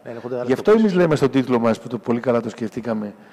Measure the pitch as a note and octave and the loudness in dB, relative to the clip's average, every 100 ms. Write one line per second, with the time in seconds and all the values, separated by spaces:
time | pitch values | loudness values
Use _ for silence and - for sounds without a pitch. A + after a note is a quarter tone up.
0 | A#2+ A#2 A#2+ B2 B2 B2+ - A3 G#3+ F3+ | -16 -12 -8 -6 -2 0 4 4 4 4
1 | E3+ D3 C3+ C3+ B2 A#2+ A#2 A2 A#2+ A#2+ | 2 2 2 2 2 2 2 0 -4 -8
2 | - A#2 B2 A#2 A2+ - A2 B2 A#2 A2 | -4 -2 0 0 -2 -6 -8 -6 -6 -6
3 | G#2 - - | -8 -14 -20